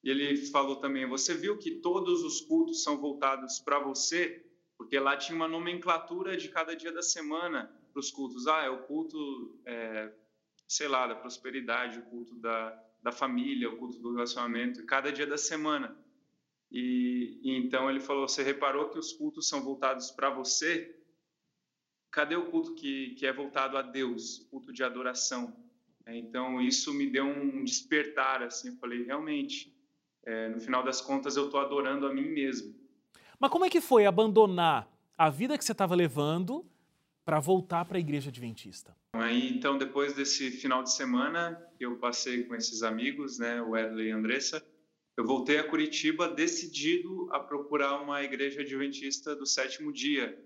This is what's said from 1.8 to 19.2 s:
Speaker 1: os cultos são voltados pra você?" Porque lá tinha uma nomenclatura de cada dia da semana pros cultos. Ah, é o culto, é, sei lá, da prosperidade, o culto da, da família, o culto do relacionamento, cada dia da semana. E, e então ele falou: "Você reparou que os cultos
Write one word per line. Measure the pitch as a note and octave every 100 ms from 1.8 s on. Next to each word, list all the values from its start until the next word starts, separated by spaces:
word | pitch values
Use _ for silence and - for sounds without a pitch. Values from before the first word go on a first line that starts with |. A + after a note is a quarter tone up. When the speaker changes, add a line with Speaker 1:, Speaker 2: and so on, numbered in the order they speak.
| F3 F#3 F3+ F3
Speaker 1:
os | D3+ -
cultos | - D#3+ E3 -
são | D3+ C#3+
voltados | C#3+ C#3+ C#3 C3+ B2+ -
pra | - C#3+
você?" | C3+ C3+ - E3 E3+ - - _ _ _
Porque | A2+ C#3
lá | C#3 C#3+
tinha | - E3
uma | D#3+
nomenclatura | E3 E3+ F3+ F3 E3 D#3+ F3 F#3 F3+
de | -
cada | E3+ D#3+
dia | E3 E3
da | E3
semana | F3 E3+ D3+ D#3 F3 C#3+ A2+ - _
pros | C#3+ C3+
cultos. | - C3 B2 B2+
Ah, | D#3
é | C#3
o | C3
culto, | - D3+ D#3+ D#3 C#3+ C3 A2 - B2
é, | A#2 A2+ A2 A2 G#2+ _ _ _ _ -
sei | - D3
lá, | C3 B2
da | A2
prosperidade, | B2 - B2+ C3 A#2+ A#2 B2 A#2
o | A#2
culto | A#2 A#2 A#2+
da, | A2+ A2+ A2+ A2 - _
da | A#2+
família, | A#2+ C3+ B2 C3+ B2+ A#2
o | A2+
culto | B2 A#2+
do | A#2+
relacionamento, | A#2+ A#2+ B2 A#2+ A#2 B2 B2 -
cada | C3+ C3+
dia | C3 C#3+
da | D3
semana. | - D#3+ D#3 D3 B2+ - _ _ _ _ _ _ _
E, | B2 B2 B2+ B2 B2 A#2 -
e | C3+ C3
então | B2 C3 C3+
ele | C3+
falou: | C3+ C#3 C3+
"Você | -
reparou | C#3 C#3 C#3+ C#3 D3+
que | D#3
os | D#3+
cultos | -